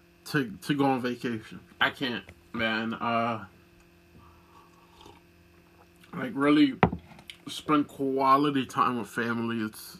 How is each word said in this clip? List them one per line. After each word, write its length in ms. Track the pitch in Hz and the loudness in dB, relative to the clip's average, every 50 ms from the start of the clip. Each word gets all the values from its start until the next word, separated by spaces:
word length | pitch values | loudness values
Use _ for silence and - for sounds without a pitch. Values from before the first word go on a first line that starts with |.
| _ _ _ _ - | _ _ _ _ -10
to, 300 | - - 151 127 110 - - | -4 -2 -2 -2 -4 -6 -8
to 140 | - - 147 | -4 -2 0
go 100 | 139 143 | 2 2
on 160 | 135 131 127 | 2 2 2
vacation. 580 | 120 123 123 120 - 123 117 107 - - - - - - - - | 0 -4 -4 -4 -4 -6 -6 -6 -8 -12 -18 -20 -20 -12 -4 -2
I 100 | 120 135 | -2 -2
can't, 340 | - - 139 123 117 101 - - - - - - - | -2 -4 -6 -6 -6 -6 -10 -14 -20 -20 -18 -12 -6
man. 400 | 117 113 110 110 110 113 113 110 | -4 -2 -2 -2 -2 -2 -4 -4
Uh, 520 | - - 117 117 113 117 117 117 104 98 95 - - - _ - - - _ _ - _ _ - - - - - - - _ - - - - - - - - - - - - - - - - - - - - - - - - - - - - _ - - - - | -4 -2 -2 0 0 0 -2 -4 -6 -10 -14 -20 -20 -20 _ -20 -20 -20 _ _ -20 _ _ -20 -20 -20 -20 -20 -20 -20 _ -20 -20 -20 -20 -20 -20 -20 -20 -20 -20 -20 -20 -20 -20 -20 -20 -20 -20 -20 -20 -20 -20 -20 -20 -20 -20 -20 -20 _ -20 -20 -14 -10
like, 180 | - - - - | -8 -8 -6 -2
really 400 | - 143 147 147 - 147 135 - - - - - - - - - - - - - - - | 2 4 6 6 6 6 6 4 4 2 2 2 -2 -10 -14 -20 -20 -20 -20 -20 -18 -16
spend 400 | - - - - - 151 147 143 | -14 -14 -8 -2 0 2 2 2
quality 800 | - - - 139 135 131 135 135 135 135 139 147 147 139 135 123 | 0 -4 -6 -4 -2 0 2 4 6 6 6 6 4 2 0 -2
time 320 | - - 139 - 113 127 120 | -2 0 0 2 2 0 -2
with 100 | 107 - | -6 -6
family. 560 | - 123 117 117 117 117 113 117 117 117 107 | -4 -4 -2 -2 -2 -2 -2 -2 -2 -2 -4
It's, 320 | 107 - - - - - | -4 -6 -10 -16 -18 -18